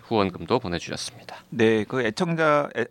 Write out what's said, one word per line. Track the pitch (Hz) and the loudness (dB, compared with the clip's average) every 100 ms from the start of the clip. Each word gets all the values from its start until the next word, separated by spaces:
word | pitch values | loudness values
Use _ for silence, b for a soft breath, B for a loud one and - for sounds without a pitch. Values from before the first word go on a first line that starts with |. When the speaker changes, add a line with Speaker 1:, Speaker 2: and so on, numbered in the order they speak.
Speaker 1:
후원금도 | - 113 98 87 85 127 | -2 2 2 -2 -2 -2
보내주셨습니다. | 92 85 - 78 - - - - - | 0 -6 -6 -8 -10 -12 -18 -18 -6
Speaker 2:
네, | 113 113 110 | 2 4 4
그 | 101 127 | 0 -2
애청자, | 110 110 175 165 156 147 143 - | -2 -2 -2 2 4 2 2 -4
애-, | 120 | -6